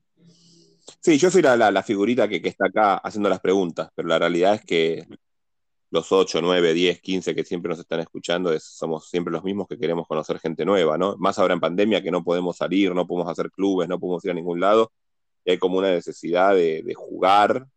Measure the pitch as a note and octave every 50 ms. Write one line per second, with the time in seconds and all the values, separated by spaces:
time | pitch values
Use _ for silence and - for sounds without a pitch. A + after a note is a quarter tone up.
0 | _ _ _ _ E3+ _ _ _ _ _ _ _ _ _ _ _ _ - - _
1 | - F3+ D#3+ C#3 E3 F#3 F3 F#3+ D#3+ C#3 B2 A#2 A2+ G#2 G2 F#2+ - - A2 G2
2 | G2+ G#2+ B2 B2+ A2 G#2 G#2+ E2 - A#2 - - F#2 F#2 F#2 G#2+ G#2+ G2+ F#2+ -
3 | - G2+ F#2+ G#2+ G#2 G2 F#2 F#2 - F#2 F#2 G2 F#2 E2+ D2+ - D#2+ - _ -
4 | D#2+ E2 E2 E2 E2+ F2 F2 F2 F2 F#2+ G#2 G#2+ - - F#2 E2 D#2+ E2 D#2+ -
5 | - - - - _ _ _ _ _ _ _ _ _ _ _ _ _ _ - E2
6 | D#2+ - F#2+ F#2+ F#2 - - E2+ E2 F2+ F2+ F2+ E2+ E2 D#2+ E2+ F2+ F2 E2+ -
7 | _ - F#2 F#2 F2 F2 D#2 D#2 D#2 - F#2+ F2 E2 F2 E2+ E2 E2+ - E2+ E2
8 | E2 - - D2+ - - E2+ F2 F#2 F2 D#2+ D#2 - - - - - E2 D#2+ D#2
9 | - - - F2 F2 F2 E2+ D#2+ F#2+ F#2+ G2+ G2+ F2+ - - C#2+ D#2 D#2+ E2+ E2+
10 | D#2+ - D#2 D#2 D#2 - E2+ - - E2 E2 D2+ D#2 F2+ G2+ G2 E2+ D#2 D2+ D#2+
11 | F2+ G2 G2 - F2 F#2+ F#2+ G#2 F#2+ F2+ F2+ E2+ D#2 D#2+ E2+ F#2 G#2 A2 G#2 F2
12 | - E2 E2+ F2+ E2 F2 F2 F2+ F2+ F2 E2+ - D#2 D#2+ F2+ G2 G2+ F#2 F2 F2+
13 | F2 E2+ F2+ F2 E2+ E2+ D#2+ F#2 E2+ - - - F#2+ G2+ F#2+ F#2 F2 E2 F2+ F2
14 | - F2+ F2+ E2+ E2 F#2+ F2 E2+ E2 F2+ E2+ F2 F#2 G2 G#2+ A2+ A2+ - _ _
15 | _ _ _ _ _ _ _ _ - F2 F2+ F2+ F#2 F#2 F#2 F#2 F#2+ F#2+ F2+ E2+
16 | - E2 D#2 - - D#2+ E2+ F2+ F#2 G2 G2+ F#2 E2+ E2 D#2+ D#2+ E2+ F2 E2+ -
17 | - - - E2+ F2+ F#2 G2 G#2 G#2 G2+ A2 B2+ C3 C3+ _